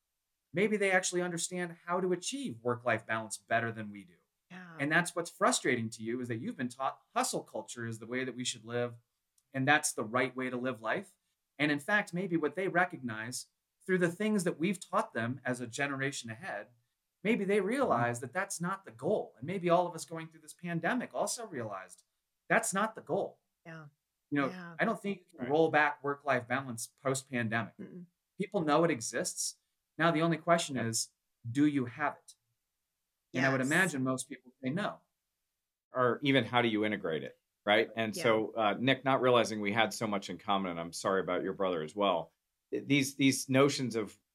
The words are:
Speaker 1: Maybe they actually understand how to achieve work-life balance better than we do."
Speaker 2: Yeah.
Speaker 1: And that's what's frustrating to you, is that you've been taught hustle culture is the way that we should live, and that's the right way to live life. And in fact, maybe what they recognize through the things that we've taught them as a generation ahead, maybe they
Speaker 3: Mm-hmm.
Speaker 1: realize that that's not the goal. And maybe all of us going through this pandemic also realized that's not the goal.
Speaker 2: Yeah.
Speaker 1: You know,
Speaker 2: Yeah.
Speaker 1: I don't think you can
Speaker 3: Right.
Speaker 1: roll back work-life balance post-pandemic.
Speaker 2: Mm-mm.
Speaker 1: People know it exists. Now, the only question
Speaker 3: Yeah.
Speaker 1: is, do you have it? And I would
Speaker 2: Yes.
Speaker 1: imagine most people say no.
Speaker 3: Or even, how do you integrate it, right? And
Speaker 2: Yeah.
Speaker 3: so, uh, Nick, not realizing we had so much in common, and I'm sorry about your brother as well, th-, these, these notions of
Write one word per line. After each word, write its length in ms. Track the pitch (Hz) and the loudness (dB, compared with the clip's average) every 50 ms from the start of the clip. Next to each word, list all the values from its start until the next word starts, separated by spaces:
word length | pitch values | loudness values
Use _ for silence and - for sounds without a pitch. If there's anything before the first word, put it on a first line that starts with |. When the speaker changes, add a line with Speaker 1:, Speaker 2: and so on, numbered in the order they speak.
| _ _ _ _ _ _ _ _ _ _ - | _ _ _ _ _ _ _ _ _ _ 0
Speaker 1:
Maybe 240 | 170 208 214 214 | 2 2 2 2
they 140 | 190 196 196 | 2 2 2
actually 300 | 185 185 185 - 180 175 | 4 2 2 2 0 0
understand 540 | 175 180 170 165 - - 185 175 175 170 170 - _ | -2 -2 -2 -4 -6 -6 -4 -6 -6 -6 -8 -12 _
how 140 | 175 180 190 | -4 -2 0
to 120 | 185 180 180 | 2 0 0
achieve 440 | 175 - - 254 277 269 185 113 110 113 | 0 -2 -6 -6 -4 -6 -8 -8 -4 -2
work-life 420 | 120 120 117 120 120 110 107 - | -2 -2 0 0 0 0 0 0
balance 320 | - 113 113 110 104 - | -4 -4 -4 -4 -6 -10
better 340 | - - - 117 117 117 113 | -12 -4 0 0 0 0 0
than 200 | 107 113 107 104 | -4 -6 -8 -10
we 120 | 101 101 92 | -12 -14 -16
do." 100 | 87 87 _ _ _ _ _ _ _ | -18 -20 _ _ _ _ _ _ _
Speaker 2:
Yeah. 80 | 175 185 180 175 165 156 | -18 -18 -16 -16 -6 -4
Speaker 1:
And 120 | 139 151 | -2 2
that's 240 | 156 170 170 - - | 2 2 2 0 -2
what's 140 | 175 170 - | -6 -6 -6
frustrating 600 | - - 202 247 247 - - 147 123 117 113 113 | -2 2 2 2 2 2 2 2 2 2 0 -4
to 120 | - 110 107 | -6 -6 -6
you, 180 | 110 120 127 | -4 -4 -4
is 80 | 123 117 | -4 -6
that 80 | 120 117 | -6 -6
you've 180 | 151 233 - | -6 -8 -6
been 120 | - 127 123 | -4 -6 -6
taught 300 | - - 135 - - - _ _ _ | -4 -4 -4 -6 -6 -8 _ _ _
hustle 260 | 233 254 - 208 156 - | -2 -2 0 -2 -4 -6
culture 420 | - - 110 104 - - 120 117 | -6 -10 -10 -10 -8 -10 -8 -6
is 140 | 117 110 104 | -6 -6 -8
the 60 | 113 | -8
way 160 | 107 123 127 131 | -6 -4 -4 -4
that 120 | 123 113 | -4 -6
we 100 | 123 127 | -4 -6
should 180 | 123 120 113 110 | -6 -6 -6 -8
live, 280 | 113 120 120 123 120 117 - _ _ _ _ _ _ _ _ _ _ - | -4 -2 -2 -2 -2 -4 -10 _ _ _ _ _ _ _ _ _ _ -4
and 140 | 135 131 | 0 2
that's 240 | 143 147 151 - - | 4 4 4 2 0
the 120 | - 143 117 | -2 -4 -4
right 300 | 104 117 127 135 131 127 | 0 0 0 0 0 -2
way 120 | 127 127 127 | -4 -4 -4
to 60 | 127 | -4
live 240 | 120 123 131 123 110 | -2 -4 -4 -4 -4
life. 280 | 113 110 127 185 196 - _ _ _ _ _ _ _ _ _ - | -4 -2 -2 -2 -4 -8 _ _ _ _ _ _ _ _ _ 0
And 120 | 147 156 | 0 2
in 80 | 143 143 | 2 0
fact, 340 | - - 208 208 208 - 170 | 0 2 2 2 2 0 -2
maybe 240 | 175 196 175 170 | -4 -2 0 0
what 180 | 160 151 143 - | 0 0 0 -2
they 120 | 185 196 180 | -2 -4 0
recognize 800 | 156 175 185 180 165 135 127 117 110 110 110 120 123 - - - _ _ _ _ _ _ _ | 2 2 2 2 0 -6 -8 -8 -6 -6 -6 -8 -8 -10 -12 -14 _ _ _ _ _ _ _
through 120 | - 185 | 0 2
the 120 | 180 180 170 | 2 2 2
things 340 | 175 - 214 220 214 202 160 | 2 0 0 0 0 2 0
that 120 | - - - | 0 0 0
we've 200 | 160 202 190 - | -2 -2 -2 -4
taught 340 | - - 180 214 220 - - | -6 -2 -2 -2 -2 -2 -4
them 280 | 117 113 120 131 127 - | -4 -2 -2 -4 -4 -4
as 140 | 131 123 117 | -4 -4 -4
a 80 | 127 | -6
generation 640 | 117 117 143 143 143 139 135 135 139 135 - 123 113 | -8 -4 -4 -4 -4 -2 -4 -4 -4 -4 -6 -10 -10
ahead, 380 | 110 117 190 185 117 101 107 - _ _ _ _ _ _ _ _ _ _ - | -12 -12 -10 -10 -10 -10 -10 -14 _ _ _ _ _ _ _ _ _ _ -2
maybe 200 | 202 240 190 196 | 0 0 0 2
they 140 | 185 202 | 2 2
Speaker 3:
Mm-hmm. 100 | 214 185 | 2 2
Speaker 1:
realize 520 | 202 247 285 247 180 131 117 120 120 120 123 | 0 0 0 0 2 2 2 2 0 -2 -4
that 100 | 139 123 - | -8 -6 -4
that's 280 | 185 202 - - - | -6 -4 -4 -6 -6
not 240 | 170 180 196 190 - | -6 -6 -6 -8 -10
the 60 | - | -16
goal. 420 | 113 110 135 175 214 131 - - - | -16 -6 -2 -2 -2 -2 -2 -6 -12
And 80 | - 127 | -12 -10
maybe 220 | 165 190 190 170 170 | -8 -6 -2 2 4
all 160 | 165 180 175 | 4 4 4
of 80 | 160 156 | 0 -4
us 100 | 160 - | -8 -10
going 220 | - 165 160 160 | -10 -10 -10 -12
through 140 | 160 160 156 | -12 -16 -20
this 120 | 151 - - | -20 -20 -18
pandemic 600 | - 175 175 170 160 160 190 247 247 - - 123 | -12 -8 -4 -4 -2 0 0 0 0 -4 -4 -2
also 320 | 135 190 208 - 247 226 | -2 -2 -2 -2 -6 -8
realized 580 | 202 170 123 113 104 98 95 92 92 - - _ _ _ _ _ _ _ _ _ | -8 -8 -8 -6 -6 -8 -10 -12 -14 -20 -20 _ _ _ _ _ _ _ _ _
that's 260 | - 175 170 170 - 180 | 2 2 2 2 2 0
not 220 | 196 214 220 - | 0 0 -2 -4
the 60 | - | -8
goal. 380 | - - 160 196 - - - _ _ _ _ _ _ | -6 -2 -2 -2 -2 -4 -8 _ _ _ _ _ _
Speaker 2:
Yeah. 200 | 165 160 160 151 147 - _ _ _ _ _ _ _ | -16 -14 -14 -16 -18 -20 _ _ _ _ _ _ _
Speaker 1:
You 100 | 147 143 | -2 0
know, 60 | 139 131 | 0 -2
Speaker 2:
Yeah. 260 | 185 180 175 170 165 - | -4 -8 -12 -14 -4 -2
Speaker 1:
I 60 | 175 | 0
don't 160 | 226 208 - | 0 0 -2
think 180 | - 202 196 - | -4 -6 -6 -6
you 60 | - _ - | -10 _ -12
can 20 | - | -8
Speaker 3:
Right. 100 | - 135 | -2 2
Speaker 1:
roll 200 | 143 160 160 156 | 4 4 4 6
back 300 | 151 147 151 143 - - - | 6 4 4 4 0 -2 -4
work-life 440 | 143 139 - - 139 131 123 117 | -4 -6 -2 0 0 0 0 0
balance 400 | 120 123 135 139 131 113 117 - - _ _ - | -2 -4 -4 -4 -6 -8 -10 -10 -12 _ _ -2
post-pandemic. 720 | 135 135 131 - - 131 120 117 107 113 117 107 - - | -2 -2 -2 -4 -4 -4 -2 -2 0 0 -2 -2 -4 -10
Speaker 2:
Mm-mm. 280 | - - - - 180 175 - _ _ _ _ _ | -14 -16 -14 -14 -16 -18 -18 _ _ _ _ _
Speaker 1:
People 240 | - 202 - - 196 | -8 -6 -2 -2 0
know 220 | 160 151 143 160 170 | 2 4 4 6 4
it 60 | 156 | 4
exists. 640 | 147 117 113 - 117 139 180 - - - - - - _ _ _ _ _ _ _ _ | 2 -2 -4 -4 -4 -4 -4 -4 -4 -4 -6 -6 -6 _ _ _ _ _ _ _ _
Now, 140 | - 160 170 | 2 2 4
the 100 | 156 156 | 4 4
only 160 | 165 170 160 | 4 2 2
question 380 | 156 - 170 170 170 - 151 135 | 2 4 4 4 4 4 -2 -4
Speaker 3:
Yeah. 80 | 120 113 | -2 -2
Speaker 1:
is, 220 | 113 110 - - - _ _ _ _ _ _ - 117 | -2 -2 -2 -4 -6 _ _ _ _ _ _ -12 -4
do 160 | 113 139 147 | 2 4 4
you 200 | 151 143 139 120 | 4 4 2 -2
have 300 | 117 120 151 147 135 - | -2 -4 -4 -4 -4 -4
it? 200 | - _ - - _ _ _ _ _ _ _ _ _ _ _ _ _ _ _ _ _ _ _ - | -6 _ -20 -20 _ _ _ _ _ _ _ _ _ _ _ _ _ _ _ _ _ _ _ -2
And 120 | 127 135 | 0 2
I 40 | 135 | 2
would 100 | 135 127 | 2 2
Speaker 2:
Yes. 80 | 127 | 0
Speaker 1:
imagine 360 | 135 156 180 190 170 147 131 131 | 2 2 2 2 2 0 0 0
most 260 | 131 131 127 - - | 0 -2 -2 -6 -10
people 220 | 139 - _ - _ _ 131 | -12 -16 _ -20 _ _ -6
say 60 | 127 | -4
no. 300 | 147 196 208 - - - _ _ _ _ _ _ _ _ _ _ _ _ _ _ _ _ _ _ - | -4 -2 -4 -4 -6 -10 _ _ _ _ _ _ _ _ _ _ _ _ _ _ _ _ _ _ 0
Speaker 3:
Or 260 | 127 123 123 113 117 147 | 2 4 4 4 4 4
even, 200 | 139 135 131 117 | 4 6 6 4
how 160 | 104 123 120 | 4 4 4
do 60 | 120 | 4
you 180 | 117 107 104 107 | 4 4 2 2
integrate 380 | 107 107 95 - 85 80 71 64 | 0 0 -2 -2 -2 -2 -2 -4
it, 140 | - - _ _ _ _ _ _ | -8 -12 _ _ _ _ _ _
right? 240 | 104 104 110 113 - - | 6 6 6 6 2 0
And 200 | 113 113 110 101 | -2 -2 -2 -2
Speaker 2:
Yeah. 80 | - - | 2 4
Speaker 3:
so, 280 | 117 110 110 110 - - | 4 4 4 2 0 0
uh, 200 | 113 110 101 98 - | 2 2 2 2 2
Nick, 240 | 120 135 131 - - | 2 2 2 2 2
not 160 | 131 135 123 | 2 2 4
realizing 380 | 123 127 123 117 107 98 110 107 | 6 6 6 6 6 4 0 -2
we 100 | 104 101 104 | -2 0 2
had 200 | 117 110 101 - | 2 2 2 2
so 140 | - 120 | -2 -2
much 220 | 107 101 98 - - | -2 -2 -2 -4 -6
in 80 | 90 | -10
common, 340 | 82 - 104 101 98 95 90 | -8 -2 0 0 0 0 -2
and 80 | 85 82 | -4 -6
I'm 140 | 82 85 - | -6 -8 -8
sorry 280 | - - 104 95 95 | -4 0 2 2 2
about 220 | 87 90 90 90 - | 2 0 -2 0 -2
your 100 | 95 87 | -2 -2
brother 280 | 98 95 92 87 80 78 | 0 0 0 0 -2 -4
as 120 | 78 - | -4 -2
well, 360 | 101 101 98 87 82 82 - _ _ _ _ _ _ _ _ | 0 2 2 2 0 -2 -6 _ _ _ _ _ _ _ _
th-, 140 | - - - | -6 -6 0
these, 280 | 131 139 143 135 139 - | 2 2 2 2 0 0
these 340 | - 139 135 127 - - - | 2 4 4 4 2 0 2
notions 460 | 131 131 139 147 139 - 131 117 107 | 4 6 6 6 4 0 -4 -4 -2
of 220 | 113 104 92 - _ _ _ | -4 -4 -6 -10 _ _ _